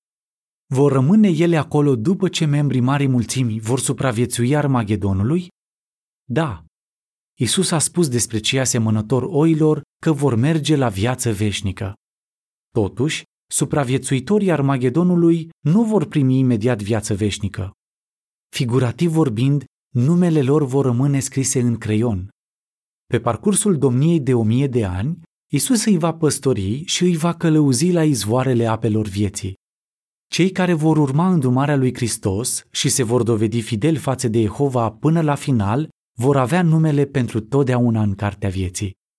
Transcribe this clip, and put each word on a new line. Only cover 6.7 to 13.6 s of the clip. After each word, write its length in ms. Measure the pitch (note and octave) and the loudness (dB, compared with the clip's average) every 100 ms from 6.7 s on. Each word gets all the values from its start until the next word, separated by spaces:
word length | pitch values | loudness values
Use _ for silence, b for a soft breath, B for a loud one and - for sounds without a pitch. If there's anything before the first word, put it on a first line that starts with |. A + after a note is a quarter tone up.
| _ _ _ _ _ _ - | _ _ _ _ _ _ -6
Isus 320 | A#2 - F3+ | -2 0 0
a 80 | E3 | 0
spus 300 | - F3 D#3 | -2 0 0
despre 300 | A#2+ - A2 | 0 -2 -4
cei 200 | - C3 | -2 -2
asemănători 640 | B2+ B2 A2 A2 G#2+ B2+ D#3 | 0 0 0 0 0 -2 0
oilor 560 | D3+ E3 D#3 D#3 D3 - _ | 0 2 4 2 0 -4 _
că 100 | E3 | -2
vor 240 | C#3+ C#3+ A2+ | 0 0 2
merge 400 | C#3 E3 C#3+ D3 | 2 0 0 0
la 140 | B2 | 0
viață 440 | F#2+ A#2 B2+ A#2+ | 0 -2 -2 -4
veșnică. 600 | G2+ G#2+ F#2+ G2 - G2 G#2 _ _ _ _ _ _ _ | -2 -2 -2 -6 -6 -8 -10 _ _ _ _ _ _ _
Totuși, 520 | A#2 F#2+ - D3+ - - _ - | -2 -2 -2 -4 -4 -12 _ -8
supraviețuitorii 1000 | - | -4